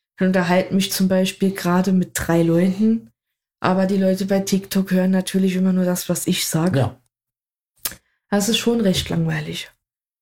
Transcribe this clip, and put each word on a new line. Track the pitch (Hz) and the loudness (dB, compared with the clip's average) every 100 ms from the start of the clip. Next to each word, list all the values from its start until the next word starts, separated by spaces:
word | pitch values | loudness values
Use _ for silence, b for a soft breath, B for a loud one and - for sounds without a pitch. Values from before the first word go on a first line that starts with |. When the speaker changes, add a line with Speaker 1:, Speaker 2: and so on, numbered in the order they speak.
| _ - | _ -2
Speaker 1:
Ich | 185 | 0
unterhalte | 185 175 180 185 | 0 2 0 0
mich | 190 190 | 0 -2
zum | - 185 | 0 0
Beispiel | 185 185 - 190 | 2 0 0 -2
gerade | 196 175 180 190 | -2 0 0 2
mit | 185 175 - | 0 0 -4
drei | - 170 | 0 2
Leuten, | 165 165 185 185 220 226 - _ _ _ _ - | 4 2 2 2 0 0 -4 _ _ _ _ -6
aber | - 185 190 | -2 0 0
die | 202 | 2
Leute | 190 190 196 | 0 0 0
bei | 196 | -2
TikTok | 196 190 - 196 190 | 0 -2 -2 -4 0
hören | 185 185 | 0 2
natürlich | 185 185 190 190 185 | 0 0 0 0 0
immer | 185 | 0
nur | 185 180 | 2 0
das, | 180 - | -2 -4
was | 170 - | -4 -2
ich | 185 - | -2 -2
sag. | 160 175 135 | 0 0 0
Speaker 2:
Ja. | 101 - _ _ _ _ _ _ _ _ - B B B B | 0 -4 _ _ _ _ _ _ _ _ -12 B B B B
Speaker 1:
Das | 202 202 | -2 0
ist | 220 | 0
schon | 233 233 | 0 2
recht | 196 175 - | 2 0 -2
langweilig. | 170 160 156 156 170 - _ _ _ _ _ | -2 -2 -2 -6 -10 -14 _ _ _ _ _